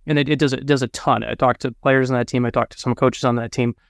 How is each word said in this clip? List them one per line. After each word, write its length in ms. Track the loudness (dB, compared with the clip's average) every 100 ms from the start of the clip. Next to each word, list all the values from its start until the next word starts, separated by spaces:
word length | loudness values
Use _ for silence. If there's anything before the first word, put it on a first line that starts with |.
| -2
And 140 | 0
it, 100 | 2
it 80 | 2
does, 160 | 0
it 120 | 0 0
does 160 | 0
a 60 | 0
ton. 340 | -4 0 0
I 100 | 0
talked 280 | 0 0 0
to 100 | -4
players 400 | -2 2 2 2
on 60 | 0
that 100 | 0
team. 180 | 0 0
I 60 |
talked 220 | 0 -4
to 60 | -4
some 140 | -4
coaches 300 | 0 0 0
on 120 | -2 -2
that 160 | -4
team 240 | -2 -2 -4